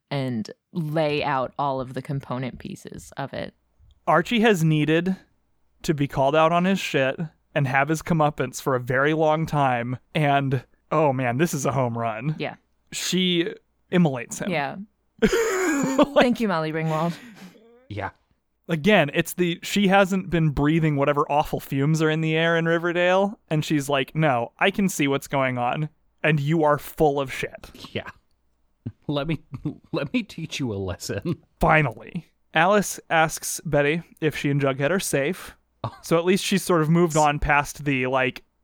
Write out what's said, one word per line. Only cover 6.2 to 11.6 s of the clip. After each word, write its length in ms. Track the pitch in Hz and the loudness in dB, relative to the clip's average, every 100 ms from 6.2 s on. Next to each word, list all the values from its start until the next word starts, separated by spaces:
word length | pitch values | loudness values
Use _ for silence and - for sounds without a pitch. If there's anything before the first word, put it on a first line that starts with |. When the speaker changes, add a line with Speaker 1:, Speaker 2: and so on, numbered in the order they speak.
| 135 | 2
Speaker 2:
out 160 | 156 160 | 4 4
on 140 | 175 | 4
his 160 | 180 190 | 2 0
shit 400 | - 143 131 - 160 _ _ | 0 0 0 -2 -8 _ _
and 140 | 156 135 | -2 0
have 200 | 135 143 | 2 2
his 140 | 160 | 0
comeuppance 580 | - 165 147 - 131 - | 0 2 2 0 -6 -4
for 140 | - | -2
a 60 | 127 | -2
very 340 | 123 127 143 | 0 0 2
long 320 | 156 156 156 160 | 2 2 2 0
time. 500 | 147 135 123 120 127 _ | 0 2 0 -4 -8 _
And, 520 | 160 147 139 139 131 - _ _ | 0 2 2 2 -2 -4 _ _
oh 220 | 151 151 | 2 2
man, 240 | 127 127 120 | 2 -2 0
this 160 | 170 | 0
is 120 | 151 | 0